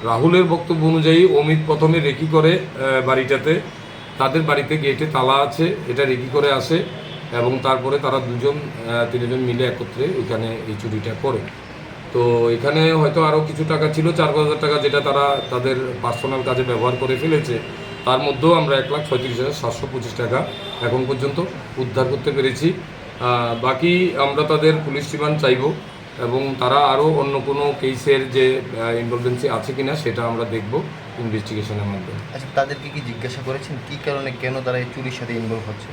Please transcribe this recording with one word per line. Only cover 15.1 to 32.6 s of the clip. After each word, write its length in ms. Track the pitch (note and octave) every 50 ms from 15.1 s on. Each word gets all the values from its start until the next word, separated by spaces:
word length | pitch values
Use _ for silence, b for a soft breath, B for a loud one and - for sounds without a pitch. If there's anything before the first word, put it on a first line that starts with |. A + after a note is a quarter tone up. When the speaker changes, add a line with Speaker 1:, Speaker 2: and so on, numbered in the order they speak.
| C#3 C#3+ C#3 C#3+ C#3 C3+ - -
Speaker 1:
তাদের 260 | - B2 A#2+ C3+ C3 B2+ C3 B2+ B2 -
পার্সোনাল 400 | A#2 A#2+ A#2+ A#2 - C3+ C3+ C3 B2
কাজে 180 | C3 B2+ B2+ B2+
ব্যবহার 300 | B2 A#2+ A2 A#2 B2 B2 B2
করে 160 | C3 B2+ C3
ফেলেছে। 440 | A#2+ D3 D#3+ D#3+ D3 - - A#2+ A2 G#2 - - - - - - - -
তার 140 | B2 B2+ B2+
মধ্যেও 340 | D3 C#3+ C3+ B2+ C3+ E3 E3+
আমরা 240 | E3+ D#3 C#3+ C#3
এক 140 | C3+ C3 C3
লাখ 180 | C#3+ D3 D3+ -
ছয়ত্রিশ 280 | C3+ B2 B2 C3 A#2+
হাজার 160 | A2+ B2+ C#3+ D3
সাতশো 340 | - - A#2 - - - A#2+ B2+
পঁচিশ 200 | C3 A2 A#2 -
টাকা 280 | - A#2+ A2 A#2 C3+ E3+ - - - - - - -
এখন 240 | A#2 A#2+ B2 B2+ C3
পর্যন্ত 320 | B2+ - A#2 C3 C#3 - E3+ F3+ - - - - - -
উদ্ধার 280 | - C3 A#2 G2+ C3 C3
করতে 260 | B2 C#3 C3 B2 D3
পেরেছি। 420 | C3 C#3 C3 C3+ A#2+ - D3 E3+ - - - - - - - - - -
আহ, 360 | B2 B2 B2 A#2+ A#2 A#2 A#2 A#2
বাকি 500 | A#2 B2+ C3 C3 E3 F3 F3 F3+ F#3 F3 -
আমরা 260 | C3 C#3 C#3 C#3 D3 D3+
তাদের 300 | D3+ D#3 D3+ D#3 D#3 D#3 D#3 D3+
পুলিশ 200 | C#3+ C3+ C#3 D3 - -
রিমান্ড 280 | D3 D3 D3+ D3+ D3+
চাইব 320 | - C3 B2+ B2+ C3 D3+ F3+ - - - - - - - - -
এবং 360 | B2 A#2 B2 C3 C#3 C3+ C3 B2
তারা 160 | - B2 C3+
আরও 380 | C#3+ C#3+ C#3 C3+ C#3 D3+ D#3 D#3
অন্য 280 | C#3+ C#3 C#3 C#3 C3+ B2
কোনো 280 | C#3 C#3 C#3+ C#3+ C#3+ C#3 C3
কেসের 500 | C3 C3 C3 B2 - D3+ C#3 C3+ C3 C3
যে, 300 | A#2+ C3 C3 C3 C3 C3 B2 - - A2+
আহ, 100 | A2+ A2+
ইনভলভেন্সি 580 | A#2 A#2 A#2 A#2 B2 A#2+ A#2+ B2+ B2 A#2+ C3+ C#3
আছে 240 | A#2 A2 G#2+ - C3
কিনা 220 | C3 C#3 C3+ D3+
সেটা 280 | D#3 - A#2 G#2 A#2 A#2
আমরা 220 | A#2 A#2 A#2 A#2 G#2
দেখব 300 | A2+ A2+ G2+ G#2 A#2+ D#3 D#3 D3+ - - - - - -
ইনভেস্টিগেশনের 680 | A#2+ A2+ G#2+ G#2+ G#2 - A2 G#2+ G2+ G#2+ G#2+ G#2 G2+
মাধ্যমে। 480 | G2+ G2+ G2 F#2 F#2 G#2 G#2 - - -
Speaker 2:
আচ্ছা, 140 | - - - -
তাদেরকে 340 | C#3+